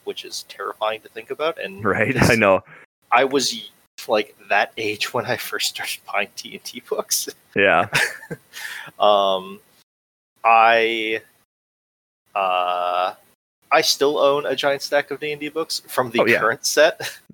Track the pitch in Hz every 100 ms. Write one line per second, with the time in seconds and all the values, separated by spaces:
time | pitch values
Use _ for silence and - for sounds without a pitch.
0 | - 95 - - - - 101 - 107 110
1 | - 113 110 135 156 165 98 95 104 95
2 | 110 131 - 117 101 95 - - - _
3 | - 117 135 139 120 113 - _ _ -
4 | - 110 104 - 101 101 113 - 110 104
5 | - 123 113 110 - 104 - - - -
6 | - 98 101 - 113 95 - 123 - -
7 | - - - - _ - 98 85 104 -
8 | - - - - _ - - - - -
9 | 104 101 98 95 95 98 _ _ _ _
10 | _ _ _ _ 117 113 113 117 113 113
11 | 110 110 - _ _ _ _ _ _ _
12 | _ _ _ 101 95 90 90 87 90 90
13 | 92 - _ _ _ _ - 151 156 -
14 | 139 151 139 143 - 135 147 139 - 143
15 | - 139 151 147 151 156 165 - - -
16 | 127 117 107 107 107 113 - 143 160 -
17 | - - -